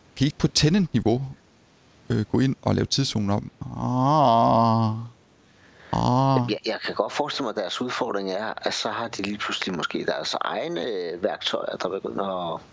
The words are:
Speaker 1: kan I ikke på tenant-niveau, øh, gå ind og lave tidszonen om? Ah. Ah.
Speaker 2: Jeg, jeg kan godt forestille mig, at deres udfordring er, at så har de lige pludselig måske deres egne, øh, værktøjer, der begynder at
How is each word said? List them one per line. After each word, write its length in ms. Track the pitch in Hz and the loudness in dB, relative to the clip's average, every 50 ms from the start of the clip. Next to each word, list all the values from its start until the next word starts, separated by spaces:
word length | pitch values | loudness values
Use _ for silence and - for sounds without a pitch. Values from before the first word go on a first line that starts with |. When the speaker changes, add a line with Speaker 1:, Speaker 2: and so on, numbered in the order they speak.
| _ _ - | _ _ -2
Speaker 1:
kan 80 | - 135 | 0 0
I 40 | |
ikke 100 | 151 - | 0 0
på 100 | - - | 0 0
tenant-niveau, 760 | - - - 147 156 180 214 180 - - 113 - 107 117 131 139 131 139 - _ _ _ _ _ _ _ _ _ _ _ _ _ - | 0 2 4 4 4 4 4 2 2 2 2 4 4 2 2 0 -6 -10 -14 _ _ _ _ _ _ _ _ _ _ _ _ _ -2
øh, 160 | 120 110 107 | 0 0 0
gå 140 | - - 120 | 2 2 2
ind 160 | 131 135 - - | 2 2 0 0
og 140 | - 110 101 | 0 2 2
lave 100 | 95 104 | 2 2
tidszonen 440 | - - - 135 - - 107 101 98 | 0 0 0 0 0 0 0 0 0
om? 220 | 101 110 131 - - - - 127 120 | 0 -2 -2 -6 -12 -12 -12 -10 -8
Ah. 1200 | 120 120 120 123 127 131 139 151 156 139 123 113 117 120 127 123 113 117 113 113 113 113 107 110 113 117 117 - _ _ _ _ _ _ _ _ _ - - - - - - - | -4 -2 0 0 2 4 4 4 4 6 6 6 6 6 6 6 6 6 6 6 4 4 2 0 -2 -8 -12 -16 _ _ _ _ _ _ _ _ _ -20 -20 -20 -18 -8 -4 0
Ah. 580 | - - 120 123 127 135 135 135 127 120 - | 0 2 4 4 4 4 4 4 2 2 0
Speaker 2:
Jeg, 60 | 104 - - | -2 -4 -2
jeg 140 | 110 101 - - | -4 -4 -4 -4
kan 100 | - - | -4 -2
godt 180 | - 101 120 - | -2 -2 -2 0
forestille 300 | - 143 147 - - 135 | -4 -4 -4 -4 -4 -4
mig, 40 | 110 | -4
at 60 | 101 | -2
deres 260 | 107 92 87 - - | -4 -4 -4 -4 -4
udfordring 500 | 127 123 120 - 127 113 - 98 98 95 | -4 -4 -2 -4 -2 -2 -2 -2 -2 -2
er, 220 | 92 98 110 107 - | -4 -4 -4 -6 -6
at 160 | - - 98 - | -4 -4 -4 -2
så 160 | - - 117 | -2 -4 -4
har 160 | 107 113 117 | -4 -4 -6
de 140 | 113 - - | -6 -6 -6
lige 160 | 98 101 104 | -6 -4 -4
pludselig 380 | 104 - - 101 - - - 90 | -4 -4 -4 -4 -4 -4 -4 -4
måske 300 | - - - - 78 76 | -4 -4 -4 -4 -4 -2
deres 280 | - - - - - - - | -2 -2 -4 -4 -4 -4 -4
egne, 440 | - - 165 107 139 165 175 170 - | -4 -4 -4 -4 -4 -4 -4 -4 -4
øh, 380 | 131 104 90 87 82 85 87 98 | -4 -4 -4 -4 -6 -6 -2 -2
værktøjer, 520 | 98 80 - - - - - - - - | -2 -2 -2 -4 -4 -4 -4 -4 -4 -6
der 140 | - - 90 | -4 -4 -4
begynder 640 | 95 98 - - 113 - 98 98 92 90 87 82 82 | -4 -4 -6 -6 -4 -4 -4 -4 -4 -4 -4 -6 -6
at 60 | 82 - - | -8 -10 -14